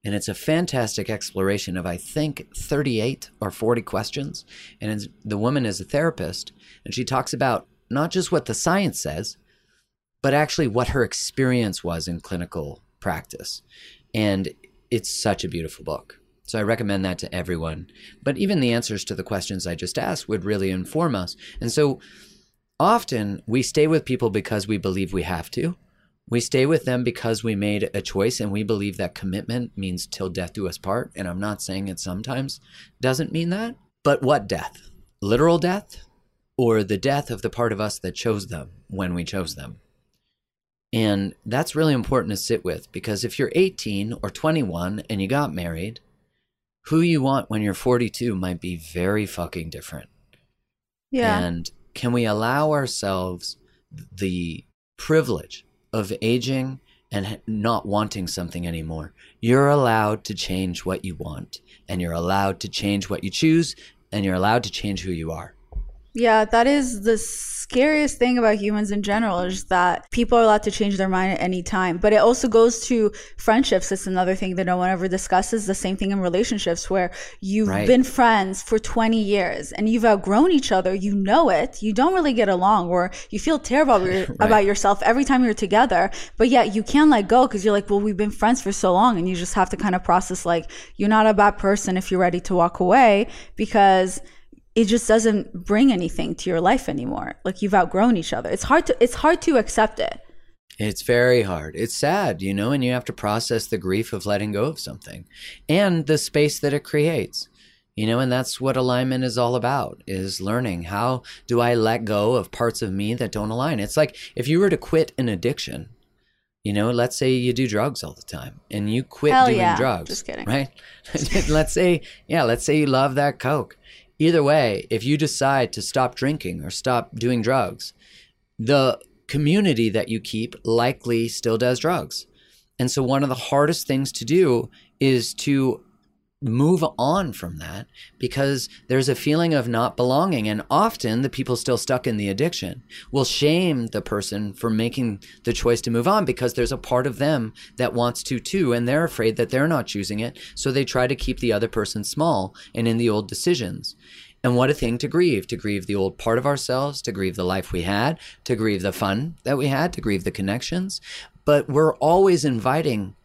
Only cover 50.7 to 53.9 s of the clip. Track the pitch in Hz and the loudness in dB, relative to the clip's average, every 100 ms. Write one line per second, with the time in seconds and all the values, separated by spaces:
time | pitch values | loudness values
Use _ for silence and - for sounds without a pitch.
50.7 | _ _ _ _ 262 226 208 87 85 87 | _ _ _ _ 0 2 2 -2 -4 -10
51.7 | - _ - 123 120 113 104 113 139 151 | -16 _ -4 0 0 2 0 0 0 2
52.7 | 151 127 - 98 95 92 90 - - _ | 0 -2 -4 -4 -2 -4 -8 -12 -16 _
53.7 | _ _ | _ _